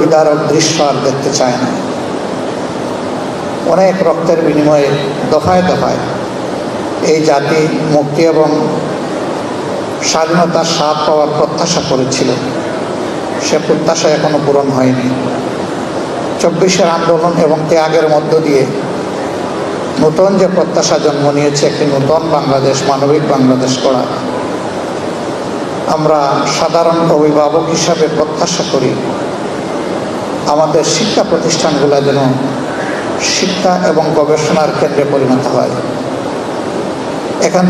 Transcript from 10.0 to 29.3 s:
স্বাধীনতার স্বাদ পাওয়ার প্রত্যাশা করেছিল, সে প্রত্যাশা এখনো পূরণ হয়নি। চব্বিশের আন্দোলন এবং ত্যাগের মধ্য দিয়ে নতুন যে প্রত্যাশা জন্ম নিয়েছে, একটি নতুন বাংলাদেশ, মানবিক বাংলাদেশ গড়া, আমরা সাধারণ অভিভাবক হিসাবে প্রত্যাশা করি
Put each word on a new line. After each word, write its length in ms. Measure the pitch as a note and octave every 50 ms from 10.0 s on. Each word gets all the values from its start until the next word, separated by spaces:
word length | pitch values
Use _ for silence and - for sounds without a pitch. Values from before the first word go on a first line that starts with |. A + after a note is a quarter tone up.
| - -
স্বাধীনতার 580 | - D#3+ E3 D#3 E3+ F3 F3 E3+ D#3 E3 E3 E3 -
স্বাদ 200 | E3 D3+ D3+ D#3 D3+ -
পাওয়ার 240 | E3+ D#3 D3+ D3 D3+ D3+ D3+
প্রত্যাশা 440 | D3+ - - - F3 - - D#3 - -
করেছিল, 400 | C3+ B2+ B2+ - - - - B2+ A#2+ - - - - - - - - - - - - - - - - - - - - - -
সে 100 | - D#3 D3+ D3+
প্রত্যাশা 420 | - D#3+ D3+ D#3+ E3 E3 - - D#3+ D3+
এখনো 220 | C#3 C3 D3+ D3+ C#3+ -
পূরণ 220 | C#3 C#3 C#3 C#3 C3+ C3
হয়নি। 300 | B2+ C3 B2+ B2+ B2 B2 B2+ B2+ - - B2 B2 - - - - - - - - - - - - - - - - - - - - -
চব্বিশের 460 | - E3+ E3+ F3 F#3 F#3 - - F#3+ E3+ E3
আন্দোলন 360 | E3+ E3+ E3 E3+ D#3+ D#3+ F3 E3+ E3 F3
এবং 120 | D3 D#3 D#3 D#3 -
ত্যাগের 380 | E3+ E3 D#3 D#3 D#3 E3 D#3 D3+ D3+
মধ্য 180 | D3+ D#3 D#3 D#3+ D#3+ D#3+
দিয়ে 160 | D3+ C#3+ C3+ C3 - C3+ - - - - - - - - - - - - - - - - - - - - - - - - - D3+
নতুন 260 | D#3 D#3 F3 F#3 G3 G3+ G3
যে 60 | F#3+ F3 F#3
প্রত্যাশা 400 | - D#3 - - F3 D3+ - E3 D3 C3+
জন্ম 180 | D3+ C#3 C#3 C#3+ C#3+ C#3+
নিয়েছে, 260 | C#3+ D3 D3 C#3+ C#3+ D#3+ C#3+
একটি 140 | - - D3 C#3+ C#3
নতুন 260 | C3+ C3+ C3+ D#3 D#3+ D#3+ E3 D#3
বাংলাদেশ, 400 | C#3+ C3+ C3 C3+ C3+ C3 C3+ C3 - - C#3
মানবিক 340 | C#3 C3+ C#3 C#3+ D3+ D#3 C#3+ - C#3
বাংলাদেশ 400 | C3+ C3 B2+ C3 B2+ C3 C3 - - -
গড়া, 200 | C#3 C3 B2 B2+ - - - - - - - - - - - - - - - - - - - - - - - - - - - - - - - - - - - - - E3
আমরা 240 | D#3 D#3 D#3 D#3 D3+ C#3 C#3 C#3+ C3+ C3 - - -
সাধারণ 400 | - D#3+ E3 E3 E3 E3 E3 E3 E3 E3 F3
অভিভাবক 480 | D3 D3+ D3+ D3 D3+ D3+ C#3+ D3 E3 D#3+ D#3+ E3
হিসাবে 320 | - - F3 E3 E3 D#3 C#3+ -
প্রত্যাশা 480 | A#2 D#3 D#3 - - F3+ E3+ - - - -
করি 180 | - C3+ C3 B2+ - - B2+ - - - - -